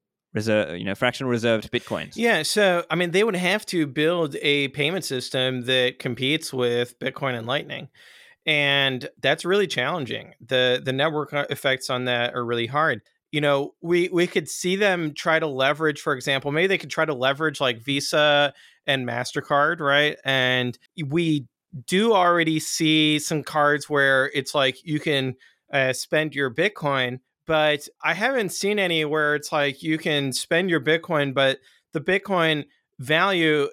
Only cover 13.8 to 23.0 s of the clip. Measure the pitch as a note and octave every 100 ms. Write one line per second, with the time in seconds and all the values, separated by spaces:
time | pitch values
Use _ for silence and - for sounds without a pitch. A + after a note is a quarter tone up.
13.8 | E3 F3 F3 F3 F3 F#3+ D3 - F3+ F#3+
14.8 | G#3 F3+ D#3 C#3+ F3 D#3+ D#3+ C3 C3+ D3
15.8 | D#3 D3 - C3+ C3 C3+ C#3+ D3 F#3+ F#3
16.8 | C#3+ - D#3 C3 C3 C#3 D#3 D3 C3+ A#2+
17.8 | A#2 C#3 C#3+ D#3+ D3+ D3 C#3+ - - _
18.8 | - C3+ A#2+ A#2 B2 D3 - C#3+ D3+ E3+
19.8 | C#3+ C#3+ D3 - C3+ C3+ B2+ B2+ B2 A#2+
20.8 | _ - C#3+ D#3+ E3 D3+ B2 _ _ C#3+
21.8 | - F#3 A3+ G3+ F3 F3 D#3+ D#3 - -
22.8 | D#3+ D#3